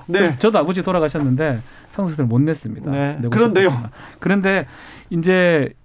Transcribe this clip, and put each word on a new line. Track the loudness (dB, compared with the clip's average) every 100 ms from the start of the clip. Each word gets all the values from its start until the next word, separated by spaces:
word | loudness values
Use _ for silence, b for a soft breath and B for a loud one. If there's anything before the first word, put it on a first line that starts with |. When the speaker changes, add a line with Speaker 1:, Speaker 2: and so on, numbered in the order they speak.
Speaker 1:
네. | 0 2 2 2
Speaker 2:
저도 | 2 2
아버지 | 0 -2
돌아가셨는데 | -2 0 0 -2 -2 0 0 -4 -8 B B
상속세를 | -6 -6 -2
못 | 0 2
냈습니다. | 0 -2 -8 -10 -6
Speaker 1:
네. | -4 -4 -4
Speaker 2:
내고 | -2
Speaker 1:
그런데요? | 2 2 4 2
Speaker 2:
싶었지만. | 0 -8 B B B
그런데 | -2 0 0 -2 -4 B B B B
이제 | -2 0 2 4 2 0 -6